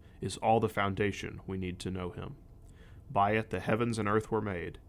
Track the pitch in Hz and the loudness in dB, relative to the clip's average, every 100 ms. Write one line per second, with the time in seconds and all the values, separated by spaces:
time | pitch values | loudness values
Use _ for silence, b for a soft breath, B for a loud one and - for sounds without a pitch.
0 | B B 95 - 113 113 110 - 101 98 | B B -8 -2 4 4 4 2 0 2
1 | 104 - 104 110 - 95 90 90 92 92 | 0 0 -8 -10 -8 -4 -4 -6 -6 -6
2 | 90 92 92 - - - - B B B | -6 -8 -12 -14 -18 -20 -20 B B B
3 | - 101 101 110 110 90 - 110 120 110 | -2 4 4 4 0 -4 2 2 2 0
4 | 101 107 - 107 104 87 - - | 2 2 2 -2 -2 -4 -6 -10